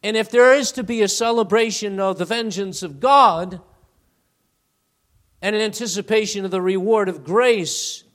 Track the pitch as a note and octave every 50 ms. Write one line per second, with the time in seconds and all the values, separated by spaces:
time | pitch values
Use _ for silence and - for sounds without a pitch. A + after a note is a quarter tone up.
0 | - G#3 A3 A3 A3 A3 - A#3+ A#3+ B3+ B3+ C#4+ C4+ - - - A3+ F#3 A#3+ A3+
1 | G#3+ G3 - - A#3 A3+ A#3 A#3 A3 F3+ G3 A3+ A3+ A3+ G3 - A3 G#3 G3 F#3+
2 | G3 F#3+ F#3+ D#3 F3+ E3 A3 A#3 A#3 A3 F#3 F3+ G3+ F#3+ F3 - - E3+ C#3+ C#3
3 | C#3+ B3+ C#4 C#4+ C4 A3 F3 E3 F3 F#3 F#3+ F3 - _ _ _ _ _ _ _
4 | _ _ _ _ _ _ _ _ _ _ _ _ _ _ _ _ _ _ _ _
5 | _ _ _ _ _ _ _ _ - F#3+ G#3+ G#3+ A3 A3 - - A#3 A3+ E3+ G3+
6 | G3+ - A3 A3 A3 G3+ G#3 G3+ G3 F#3+ F3 F#3+ F3+ F#3 F#3+ F#3+ F3+ G#3 A3+ A3
7 | G3+ F#3 - D3+ C3+ C3+ F3 A3 B3 B3+ A#3 G#3 F3 D3+ - - - - - -
8 | _ _ _